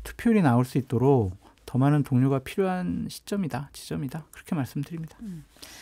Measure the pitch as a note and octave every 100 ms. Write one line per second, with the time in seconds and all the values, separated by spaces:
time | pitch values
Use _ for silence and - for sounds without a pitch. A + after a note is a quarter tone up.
0 | - - A#3 A3 D#3+ A#2+ B2+ C#3+ - A#2
1 | C3 C#3 G2 F#2 - _ - B2+ C#3 D3
2 | C#3 B2 C3+ C3+ - - F#3+ F#3 F3+ -
3 | - - - G3+ F#3 - C#3+ - - E3
4 | C#3 D#3+ - - - E3+ B2+ - C#3+ E3
5 | D#3+ - A3 E3+ C#3 _ - -